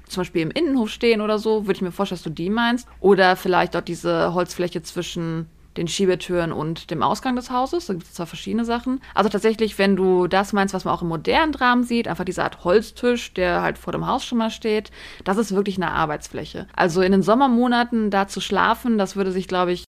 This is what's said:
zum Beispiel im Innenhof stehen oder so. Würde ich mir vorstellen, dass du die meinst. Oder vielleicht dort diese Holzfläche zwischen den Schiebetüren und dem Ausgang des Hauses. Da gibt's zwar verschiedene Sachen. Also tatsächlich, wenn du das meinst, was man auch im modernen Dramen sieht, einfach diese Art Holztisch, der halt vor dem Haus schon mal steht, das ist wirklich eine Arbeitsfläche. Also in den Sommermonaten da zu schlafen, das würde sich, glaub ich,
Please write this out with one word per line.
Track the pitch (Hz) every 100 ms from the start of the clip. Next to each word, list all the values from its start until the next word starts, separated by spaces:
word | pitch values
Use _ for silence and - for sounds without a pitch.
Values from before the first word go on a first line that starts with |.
| -
zum | 185
Beispiel | 180 175
im | 160
Innenhof | - 330 269 214
stehen | - 240 220
oder | 214 214
so. | 220 220 208
Würde | 190
ich |
mir | 185
vorstellen, | 165 196 175
dass |
du | 170
die | 151 175
meinst. | 220 233 240 - -
Oder | 190 190 185 185
vielleicht | 196 175 175
dort | 175 175
diese | 165 170 170 165
Holzfläche | 175 180 - 175 175
zwischen | - 175 170 180 165 165 160 - - -
den | 165
Schiebetüren | - 190 180 - 175 165
und | 131 156 165 -
dem | 165
Ausgang | - 208 262
des | 247 247
Hauses. | 247 269 349 -
Da |
gibt's | 175 -
zwar | - 170
verschiedene | - 196 214
Sachen. | 233 233 247 262 -
Also | - 208
tatsächlich, | 202 220 220 220 -
wenn | 196 190
du | 185 180 180
das | 190 196
meinst, | 202 196
was | 190
man | 170
auch | 170
im | 170
modernen | 165 175 277 320
Dramen | 285 247 247
sieht, | 240 233 226
einfach | 170
diese | 185 175
Art | 139 -
Holztisch, | 175 202 214 - 240 240 -
der | - 180 175
halt | 175 -
vor | -
dem | 165 165
Haus | 240
schon | - 240
mal | 226
steht, | - 226 214 214 - - -
das | - 196
ist | 220
wirklich | 190 202 190
eine | 165
Arbeitsfläche. | - 156 151 - 120 - - - -
Also | 180 170
in | 185
den | 196
Sommermonaten | 175 233 277 233 247 240 240 233 214
da | 196 202
zu | -
schlafen, | - 190 185 233 254 220
das | 190 196
würde | 190
sich, | 185 180
glaub | 185 180
ich, | 180